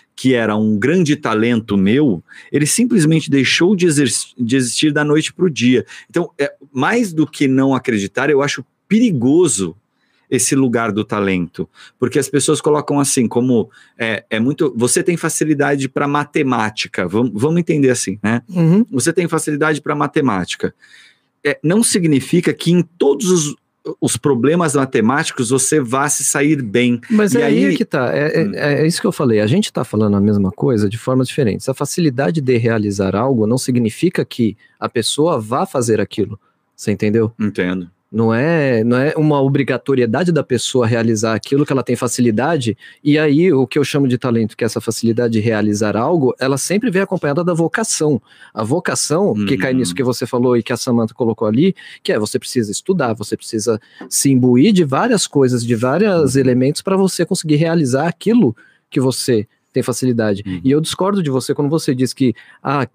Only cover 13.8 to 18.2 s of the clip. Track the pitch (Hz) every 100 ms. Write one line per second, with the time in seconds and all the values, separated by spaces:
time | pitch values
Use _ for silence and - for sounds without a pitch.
13.8 | _ - 113 101 - 110 123 147 156 113
14.8 | 123 185 175 170 165 - 156 143 143 143
15.8 | 135 147 143 147 143 160 135 120 110 -
16.8 | - - 90 104 127 104 143 170 170 156
17.8 | 135 120 - 113